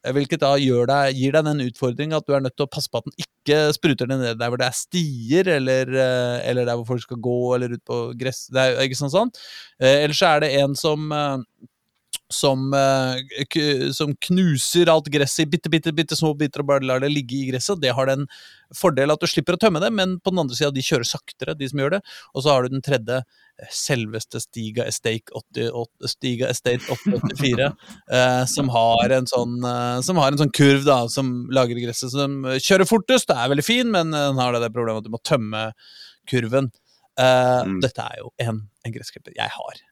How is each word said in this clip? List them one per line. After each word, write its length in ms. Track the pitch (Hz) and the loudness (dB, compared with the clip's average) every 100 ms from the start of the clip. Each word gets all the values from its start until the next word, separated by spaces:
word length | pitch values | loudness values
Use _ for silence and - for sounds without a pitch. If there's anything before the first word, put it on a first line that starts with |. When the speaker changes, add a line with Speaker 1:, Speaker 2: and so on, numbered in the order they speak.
Speaker 1:
eh, 80 | 127 139 | -2 -2
hvilket 240 | 143 160 | -2 0
da 140 | 139 143 | 2 4
gjør 300 | 135 120 120 | 4 2 2
deg, 240 | 139 139 135 | 2 2 0
gir 160 | 135 151 | 2 2
deg 80 | 151 | 2
den 160 | 147 123 | 0 -4
utfordringen 500 | - 131 123 151 156 | -2 -4 -2 -4 -4
at 80 | 143 | 0
du 80 | |
er 80 | 139 131 | 0 0
nødt 100 | - | -4
til 80 | 143 | -6
å 60 | |
passe 180 | 156 - | -4 -6
på 80 | 120 | -6
at 80 | 123 | -8
den 80 | - | -14
ikke 380 | - _ - 151 151 147 | -16 _ 2 4 4 2
spruter 320 | 165 127 127 | 0 2 -2
det 60 | 135 | -2
ned 220 | 120 113 | -2 -2
der 80 | 120 | -4
hvor 80 | 120 | 0
det 80 | 123 | -2
er 80 | |
stier, 720 | - - 180 156 123 113 165 185 | -2 -4 -4 -4 -6 0 2 2
eller, 320 | 151 131 131 127 | 0 2 0 0
eh, 560 | 131 131 127 123 123 - | 0 2 2 0 -2 -2
eller 160 | 123 120 | 0 0
der 140 | 120 | -2
hvor 80 | 113 123 | -4 -6
folk 80 | - | -6
skal 160 | 120 | -6
gå, 140 | 123 123 123 | -2 -2 0
eller 220 | 123 123 120 | 0 -2 -6
ut 60 | - | -6
på 140 | 120 117 120 | -6 -6 -6
gress, 300 | 127 - - | -6 -6 -4
det 80 | 131 | 2
er, 180 | 131 123 135 | 2 2 -2
ikke 100 | 127 | -2
sant 160 | 143 | 0
sånn? 160 | 170 240 - - - - _ | 0 0 -4 -20 -20 -20 _
Eh, 240 | 131 143 | 4 6
ellers 160 | 151 151 | 4 2
så 140 | 180 | 4
er 60 | 151 151 | 4 4
det 60 | 139 | 2
en 100 | 139 | 2
som, 380 | 139 160 151 151 | 0 -2 -2 -2
eh, 240 | 147 147 135 117 _ - _ _ _ _ - _ | -2 -2 -4 -8 _ -20 _ _ _ _ -16 _
som, 360 | - 143 131 135 | 0 2 2 0
eh, 480 | 139 135 135 127 127 135 123 139 | 2 4 2 0 -4 -8 -8 -4
k-, 420 | 170 147 135 143 | 0 0 0 -2
som 200 | 135 151 139 | -2 -4 -4
knuser 760 | - 180 180 135 - 175 170 | 0 2 4 2 2 4 6
alt 160 | 160 147 | 4 2
gresset 340 | 143 139 - 151 | 0 0 0 0
i 40 | |
bitte, 200 | 151 160 | 0 0
bitte, 240 | 160 165 | 0 0
bitte 220 | 156 160 - | -2 -2 0
små 180 | 160 143 | 0 0
biter 240 | 147 - | -2 -2
og 60 | 139 | 0
bare 180 | 139 131 | 0 2
lar 140 | 127 | 0
det 120 | 143 | 0
ligge 260 | 147 120 135 | -2 -4 -4
i 100 | 131 | -4
gresset. 280 | 123 - 190 | -4 -4 0
Det 120 | 135 120 | 0 0
har 100 | 131 | 0
den 200 | 135 143 - - - _ | -2 -4 -12 -20 -20 _
fordel 380 | - 185 135 143 | 0 2 4 2
at 80 | 151 | 2
du 60 | 170 | 0
slipper 280 | - 151 175 | -2 -2 2
å 60 | |
tømme 180 | 220 160 | 2 2
det, 100 | 208 | 0
men 240 | 214 185 180 | 0 -2 -2
på 120 | 196 | -2
den 80 | 185 | -2
andre 160 | 139 120 | -2 0
siden, 180 | 143 | -2
de 80 | 135 | 0
kjører 240 | - 135 117 | 0 -2 -2
saktere, 500 | - - - - 151 | -8 -12 -10 -10 -6
de 100 | 135 | -6
som 100 | 139 | -2
gjør 180 | 139 196 | -2 -2
det. 40 | - - - | -6 -20 -10
Og 100 | - | -2
så 60 | 139 | 4
har 120 | 135 | 4
du 60 | 127 | 2
den 120 | 135 | -4
tredje, 400 | 139 135 113 127 127 _ _ - | -2 -2 0 -6 -6 _ _ -20
eh, 100 | - | -12
selveste 720 | - - 131 107 110 - 117 | -8 -2 -2 -2 -8 -8 -10
Stiga 440 | - 117 110 110 110 | -10 -8 -6 -4 -4
Estate 460 | - 117 110 - | -4 -4 -4 -8
åtti, 360 | 113 _ 123 117 | -14 _ -6 -6
åt-, 380 | 120 117 _ 127 | -6 -10 _ -10
Stiga 400 | - 131 120 127 | -6 -4 -2 -2
Estate 340 | 123 123 123 - | -2 -2 -2 -2
åtte 220 | 123 - - | -4 -2 -2
åttifire, 540 | - 135 143 120 139 - - | -4 -2 0 0 -2 -4 -20
<laughs> 200 | - - | -20 -2
eh, 320 | 127 127 127 127 | 2 2 2 0
som 240 | - 139 | -2 0
har 420 | 123 117 117 123 | 2 4 4 4
en 140 | 131 127 | 2 2
sånn, 320 | 127 120 120 | -2 -2 -4
eh, 380 | 123 120 120 123 | -4 -2 -2 -2
som 160 | 127 180 | 0 4
har 140 | 143 | 4
en 100 | 143 | 4
sånn 100 | 151 | 0
kurv 320 | - 143 139 139 | 6 6 6 6
da, 200 | 131 117 | 4 2
som 380 | - 135 123 120 | -2 -2 -4 -2
lager 280 | 131 120 120 | 0 0 -2
gresset, 320 | 120 117 131 | -6 -6 -6
som 300 | 135 139 139 | -4 -4 -4
kjører 440 | 131 131 - 190 190 | -4 -2 2 4 4
fortest. 400 | 226 180 262 - | 2 4 2 2
Det 80 | 135 | 0
er 160 | 123 | 2
veldig 100 | 143 143 | 0 2
fin, 260 | 240 240 | 0 2
men, 220 | 196 160 | 0 0
eh, 140 | 151 143 | 0 0
den 100 | 135 | 0
har 100 | 123 | 0
det 120 | 120 117 | 0 -2
der 80 | |
problemet 320 | 113 113 110 107 | -4 -4 -4 -8
at 20 | |
du 60 | |
må 80 | 117 | -10
tømme 460 | - 143 107 110 110 - - - - _ - | -2 0 0 -6 -6 -10 -20 -20 -20 _ -4
kurven. 440 | 127 113 131 131 _ _ _ _ - | -2 0 0 -2 _ _ _ _ 2
Eh, 460 | 127 127 127 127 | 4 6 4 2
Speaker 2:
Mm. 160 | 95 95 | 0 -2
Speaker 1:
dette 220 | - - | -2 -4
er 140 | 117 - | -10 -12
jo 120 | - - | -16 -6
en, 180 | 117 110 104 _ | -6 -6 -10 _
en 80 | 120 | -12
gressklipper 400 | 110 110 - - - | -12 -14 -18 -16 -8
jeg 100 | 55 | -8
har 300 | - - - _ | -8 -14 -16 _